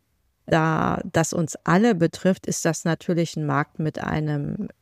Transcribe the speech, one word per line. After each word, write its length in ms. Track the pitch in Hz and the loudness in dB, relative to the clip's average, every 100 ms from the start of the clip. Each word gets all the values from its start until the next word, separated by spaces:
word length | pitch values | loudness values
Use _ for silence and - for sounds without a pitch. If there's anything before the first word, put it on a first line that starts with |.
| _ _ _ _ - | _ _ _ _ 0
Da 520 | 165 160 160 - - 185 | 2 2 2 0 -2 -2
das 220 | - 160 | 0 0
uns 240 | - 156 - - | 0 -4 -4 2
alle 280 | 175 240 | 4 4
betrifft, 540 | 175 165 - 185 190 - | 4 0 2 0 0 -2
ist 160 | 165 | -2
das 220 | 165 156 165 | -2 -2 -2
natürlich 500 | 160 - 170 165 - | -2 -2 -2 -2 -2
ein 100 | 147 | -2
Markt 340 | 139 151 - | -2 -2 -4
mit 200 | 156 - | -4 -4
einem 720 | - 156 151 147 147 - - - | -4 -2 -2 -2 -4 -6 -8 -10